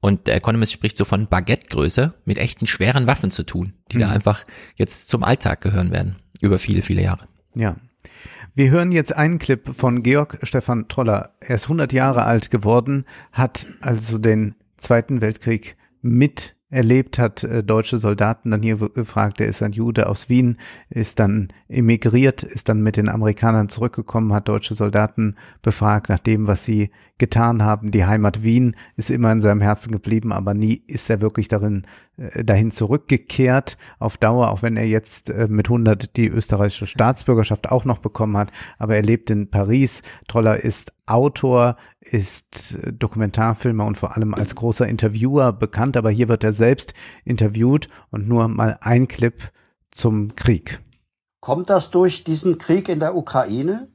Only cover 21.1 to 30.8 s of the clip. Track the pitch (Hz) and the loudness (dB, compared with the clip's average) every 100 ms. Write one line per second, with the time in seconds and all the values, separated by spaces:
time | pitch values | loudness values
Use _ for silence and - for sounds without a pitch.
21.1 | - 107 107 98 - _ - 117 117 120 | 0 0 2 -4 -8 _ 0 2 4 4
22.1 | 117 135 - - 113 - 107 107 107 107 | 4 4 2 -8 -10 -2 0 2 2 0
23.1 | 110 107 104 117 110 104 - 120 - 110 | 0 0 2 2 2 0 -2 -4 -4 -6
24.1 | 117 110 104 98 107 - 104 104 104 107 | -2 0 0 0 -4 -4 -4 0 0 0
25.1 | - 107 101 - - - 104 104 107 - | 0 -2 -4 -16 -4 -2 0 2 0 0
26.1 | 92 - 110 104 101 - 107 104 _ _ | -2 0 0 2 -2 0 -2 -2 _ _
27.1 | _ - - 117 117 107 107 107 104 90 | _ 0 2 2 2 2 0 0 0 2
28.1 | 107 104 98 110 117 123 113 - - 113 | 4 2 0 2 4 2 0 -12 -10 -4
29.1 | 127 117 110 107 104 104 107 - 107 - | 0 2 4 4 4 2 0 -4 -6 -2
30.1 | 113 110 98 98 101 107 113 | -2 -2 -4 -2 0 0 -2